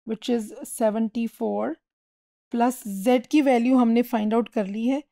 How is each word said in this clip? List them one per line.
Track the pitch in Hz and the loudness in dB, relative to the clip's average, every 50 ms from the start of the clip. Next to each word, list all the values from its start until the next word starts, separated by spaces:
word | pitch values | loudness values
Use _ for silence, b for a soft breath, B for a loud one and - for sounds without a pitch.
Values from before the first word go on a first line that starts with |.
| _ 226 | _ -10
which | 220 220 - 254 | -10 -6 -4 -2
is | 240 233 208 - - 285 294 | -2 -2 -4 -6 -14 -16 -16
सेवेंटी | - - - 226 214 202 226 226 208 - 233 233 | -12 -4 -2 0 0 0 0 -2 -2 -2 -4 -6
फ़ोर, | 220 - - 233 208 202 208 214 277 320 - _ _ _ _ _ _ _ _ _ _ _ _ _ _ | -6 -6 -6 -6 -4 -4 -4 -4 -6 -6 -10 _ _ _ _ _ _ _ _ _ _ _ _ _ _
प्लस | - 240 240 254 254 - - 208 | -2 0 0 0 0 -4 -8 -10
जेड | 196 196 190 254 247 254 247 | -8 -2 2 2 2 2 2
की | - 294 302 | 2 2 2
वैल्यू | 262 277 254 233 233 254 262 | 4 4 4 4 4 4 4
हमने | 254 233 226 226 240 | 4 4 4 4 2
फाइंड | 247 - 254 214 208 214 226 | 2 0 -2 -2 0 0 0
आउट | 233 220 - | 0 0 -2
कर | - 226 196 | -2 -4 -4
ली | 190 202 220 233 | -4 -4 -4 -2
है | 254 269 294 - _ | -2 -2 -2 -4 _